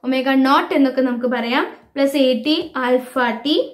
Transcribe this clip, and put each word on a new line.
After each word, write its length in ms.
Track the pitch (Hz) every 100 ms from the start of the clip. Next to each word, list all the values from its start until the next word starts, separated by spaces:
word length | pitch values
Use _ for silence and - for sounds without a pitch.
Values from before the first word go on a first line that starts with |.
| 247
omega 280 | 262 262 269 262
naught 260 | 302 359 330
എന്നൊക്കെ 260 | 269 262 262
നമുക്ക് 220 | 247 247 240
പറയാം, 300 | 233 269 392 - _ 277
plus 200 | 277 277 262
എ 40 | 233 269
t 100 | 330 - 269 254
alpha 280 | 254 254 262 233 220
t 120 | 285 339 -